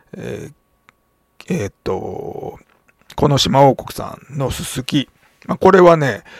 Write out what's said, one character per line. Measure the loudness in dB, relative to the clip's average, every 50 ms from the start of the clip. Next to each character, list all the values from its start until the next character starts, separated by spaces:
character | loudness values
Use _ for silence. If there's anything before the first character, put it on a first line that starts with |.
| _ _ -18
え | -16 -14 -12 -12 -12 -14 -16
ー、 | -20 _ _ _ _ _ _ _ _ _ _ _ _ _ _ _ _ _ -10 -8
え | -6 -6 -6 -8
ー |
っ | -10 _ _
と、 | -8 -6 -6 -6 -8 -10 -10 -12 -12 -12 -12 -12 -14 -14 -16 _ _ _ _ _ _ _ _ _ _ -4
こ | -2 0 2
の | 2 2
島 | 0 2 4 4 4 4
王 | 4
国 | 2 -4 -12
さ | -12 -12 -10 -12 -12 -16 -20 _
ん | -10 -8
の | -6 -6
す | -6 -8 -10
す | -10 -10 -10 -8
き。 | -4 -4 -4 -4 -4 _ _ _ _ _ _ _
ま | -8 -8
あ、 | 2
こ | 4 4
れ | 6 8
は | 8 8 8 6
ね、 | 4 -2 -2 -4 -10 -16 -20 -20